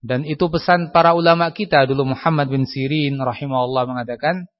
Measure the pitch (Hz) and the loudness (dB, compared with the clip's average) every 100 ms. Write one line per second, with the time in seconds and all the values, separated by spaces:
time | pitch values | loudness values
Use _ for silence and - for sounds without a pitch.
0 | 113 127 151 151 175 160 - 175 165 170 | -4 -4 -4 -2 -2 -2 0 0 2 4
1 | 165 170 170 170 165 160 202 151 135 135 | 4 4 4 4 2 -4 0 2 4 2
2 | 135 131 165 160 139 135 131 139 135 156 | -2 -2 0 0 0 -2 -2 -4 -2 -2
3 | 143 139 127 117 143 131 123 131 123 127 | -2 -2 -4 -6 -4 -2 0 -2 -2 -6
4 | 120 120 151 180 180 | -8 -4 -2 -4 -8